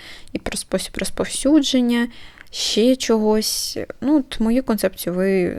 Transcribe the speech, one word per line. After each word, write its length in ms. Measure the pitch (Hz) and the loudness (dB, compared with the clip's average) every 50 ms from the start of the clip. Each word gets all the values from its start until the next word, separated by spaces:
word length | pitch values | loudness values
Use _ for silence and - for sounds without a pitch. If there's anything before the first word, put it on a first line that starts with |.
| - - - - - - | -14 -16 -18 -18 -12 -10
і 60 | - - | -10 -8
про 180 | - - - | -8 -8 -8
спосіб 360 | - - - - 190 - - - | -8 -6 -4 -4 -4 -4 -6 -6
розповсюдження, 1120 | - 190 - - - 190 - - - - 269 311 311 277 - - 254 247 240 240 240 233 240 - - - - - - - - | -6 -6 -4 -2 -4 -4 -4 -4 -2 2 4 4 4 4 4 2 2 2 2 2 0 0 -2 -6 -10 -18 -20 -20 -20 -18 -12
ще 460 | - - - - - 208 220 254 262 | -8 -6 -4 -2 2 4 4 4 4
чогось. 840 | 254 - - 226 220 214 214 214 214 220 - - - - - - 220 202 - - - | 2 2 2 2 2 4 2 2 2 0 -2 -4 -4 -6 -6 -6 -8 -10 -10 -10 -4
Ну, 180 | - 269 311 294 | 0 2 2 2
от 220 | 254 - - - | 2 0 -2 0
мою 220 | 220 226 233 262 | 0 2 2 2
концепцію 520 | 262 - 220 208 - 190 - - - 175 175 | 2 0 0 0 0 -2 -2 -4 -6 -4 -2
ви 440 | 185 190 196 190 190 175 - - | 0 2 2 2 2 2 0 -2